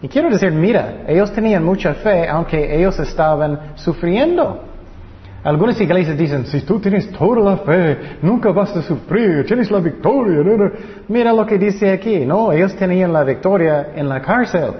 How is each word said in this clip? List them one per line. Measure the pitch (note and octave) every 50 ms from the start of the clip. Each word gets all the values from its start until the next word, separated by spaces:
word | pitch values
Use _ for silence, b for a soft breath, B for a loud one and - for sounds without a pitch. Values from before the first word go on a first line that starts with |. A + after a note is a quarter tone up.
| -
Y | C#3
quiero | - C4 D#4+ E4+
decir, | A3+ F3 G3 F#3
mira, | D#3 D#3 D#3+ G3+ A#3+ F3+ A2+ G#2+ - - -
ellos | - D3+ F3 G#3 G3+ -
tenían | A3+ G#3+ A3+ G#3 F3 D#3+
mucha | E3+ F#3+ F#3+ - F3+ C#3+
fe, | - - G#3+ G3+ F3 E3 -
aunque | D3 D#3+ E3 - - D#3 D3 C#3+ D3
ellos | D3 F3+ F#3+ - -
estaban | D3+ C#3 - - D#3+ D#3 D#3 C#3+ D3+ D3 D3 C#3+ - - -
sufriendo. | - - - D3+ - - E3+ F3+ A3 C#4+ E4 F4 E4+ D#4 G#3+ - - - - - - - - - - - B B B B B B B B
Algunas | D3+ D3+ D3+ F#3 A#3+ A#3 -
iglesias | G#3 D3 E3+ F#3 F3+ D3+ D#3
dicen, | C#3+ E3+ D3 C#3+ C#3 B2
"Si | - - C#3+
tú | - - G#3 A3
tienes | G3+ G3+ G3 G3 - -
toda | - - D3+ D#3+ B3 A#3
la | G#3 G3 F#3+ F3+
fe, | - D3 D#3 F#3 F3+ D#3+ C#3 C#3 - - - - -
nunca | E3 A#3 A#3 - G#3+
vas | F3 F#3 G3+ G3+ -
a | F3 D3+
sufrir, | - E3+ A#2 - - C#3 G#3+ A#3+ G3+ E3 D3 C3
tienes | - G#3+ B3+ A#3+ -
la | G#3 G3+
victoria, | E3 E3 C#3 - - F#3 A#3+ C#4 B3 G#3 E3+ D3
¿no? | D3+ F#3 A3
No". | G#3+ G3+ F#3+ B B B B B B B -
Mira | G#3 A#3+ A#3+ A#3 A3+
lo | A3+ G#3+
que | A3 G#3+ G3
dice | G3 G#3 F#3+ G3+ G#3 G3
aquí, | F#3+ F#3 G3 A3+ A3 F3+ C3
¿no? | B2 D#3+ G#3 A3+ G#3+ D3+
Ellos | D#3 F3+ G3 G3
tenían | - G3 F#3 F3+ F#3 F#3 F3 E3
la | D#3 D3
victoria | C3 C3 B2+ - F3+ G3 F#3+ E3 D#3+ D3+ D3 C#3 - -
en | D3+ C#3+ C#3
la | C3+ C3
cárcel. | - - G3+ B3 B3 - - F3+ D3+ A2+ -